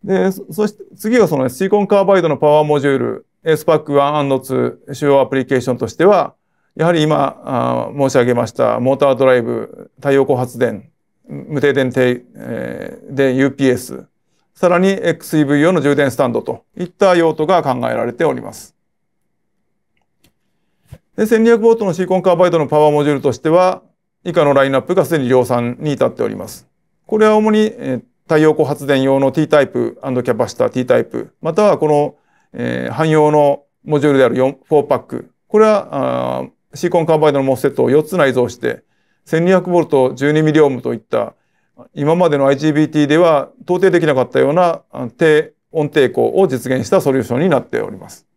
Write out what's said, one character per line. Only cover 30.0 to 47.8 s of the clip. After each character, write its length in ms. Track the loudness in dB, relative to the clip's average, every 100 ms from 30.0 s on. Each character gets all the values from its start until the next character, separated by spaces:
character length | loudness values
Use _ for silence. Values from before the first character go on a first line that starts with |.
ア 80 | -6
ン 40 |
ド 100 | -4
キ 80 | -2
ャ 40 | -2
パ 120 | -4
シ 100 | -2
タ 100 | -4
ー 20 |
T 160 | -2 0
タ 120 | 0
イ 80 | -2
プ、 280 | -8 -12 _
ま 120 | -6
た 100 | 0
は 140 | 2 2
こ 100 | 0
の、 280 | 0 0 -6 _ _ _
え 340 | -10 -6 -6 -8
ー、 40 |
汎 160 | -4 0
用 220 | 2 2
の 320 | 2 2 0 _ _
モ 160 | -4 0
ジ 80 | 2
ュ 40 |
ー 20 |
ル 60 | 4
で 40 |
あ 60 | 2
る 80 | 2
四、 200 | -2 -4
フ 140 | _ 0
ォ 20 |
ー 40 |
パ 120 | 0 -4
ッ 40 |
ク。 300 | -4 -14 -14 _ _
こ 120 | 2
れ 60 | 4
は、 240 | 2 -2
あ 520 | -6 -4 -4 -4 -6
ー、 60 | -10 _ _
シ 140 | -8 -2
リ 20 |
コ 120 | -2
ン 40 | 2
カ 120 | 2
ー 20 |
バ 100 | 2
イ 40 |
ド 60 | 2
の 40 |
モ 140 | -2 -2
ス 40 |
フ 60 | -2
ェ 40 |
ッ 40 | -2
ト 80 |
を 60 | 0
四 120 | 2
つ 140 | 0 0
内 180 | 0
蔵 160 | 0 -2
し 80 | -4
て、 260 | -8 -8 _ _ _ _ _
千 180 | -2 2
二 60 |
百 180 | 0 2
ボ 120 | -2
ル 60 | 2
ト、 260 | 0 0
十 180 | 0 0
二 100 | 2
ミ 120 | 2
リ 80 | 4
オ 60 | 2
ー 20 |
ム 120 | 0
と 120 | -6
い 40 | -8
っ 20 |
た、 360 | _ -6 -6 _ _ _ _ _ -20
今 220 | -6 -2 2
ま 140 | 2
で 80 | 2
の 100 | 2
ア 60 |
イ 40 | 2
ジ 120 | 0
ー 40 |
ビ 120 | 0 0
ー 60 |
テ 80 | 0
ィ 40 |
ー 40 | 2
で 100 | 2
は 320 | 4 2 -2 _
到 160 | -6 0
底 120 | 2
で 80 | 2
き 80 | 0
な 80 | 0
か 60 |
っ 80 | 0
た 100 | 0
よ 120 | 0
う 20 |
な、 280 | 2 0 -2 _
あ、 180 | -12 -12 _
低 380 | 2 2 0 _ _
温 180 | -6 -2
抵 220 | 2 0
抗 280 | 2 0 2
を 80 | 0
実 240 | -2 -4
現 160 | -4 0
し 20 |
た 120 | 0
ソ 100 | 0
リ 80 | -2
ュ 20 |
ー 40 | -2
シ 80 |
ョ 40 | -2
ン 40 |
に 80 | 0
な 100 | 0
っ 60 | -2
て 160 | -6